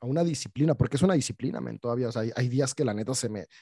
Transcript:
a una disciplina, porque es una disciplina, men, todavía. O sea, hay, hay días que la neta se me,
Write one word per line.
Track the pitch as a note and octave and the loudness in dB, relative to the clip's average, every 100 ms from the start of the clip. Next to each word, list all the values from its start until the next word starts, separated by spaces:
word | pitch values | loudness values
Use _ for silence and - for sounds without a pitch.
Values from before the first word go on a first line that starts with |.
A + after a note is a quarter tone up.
a | A#2+ | -2
una | D3 | 0
disciplina, | E3+ D3 - - D#3 C#3 | 0 0 -6 0 2 4
porque | B2 C#3 | 2 4
es | |
una | F#3 | 4
disciplina, | F3 - - B2 C3 | 4 0 -4 -6 -4
men, | B2+ A2+ | -6 -6
todavía. | A#2+ A#2+ B2 | -4 -2 -2
O | |
sea, | A#2 | -2
hay, | A2+ A2 | -2 0
hay | B2 | 0
días | B2+ C3 | 2 0
que | - | 0
la | C3 | 0
neta | G#2 A2 | 0 -2
se | C3 A#2 | -2 -4
me, | G#2+ E2 - | -6 -10 -16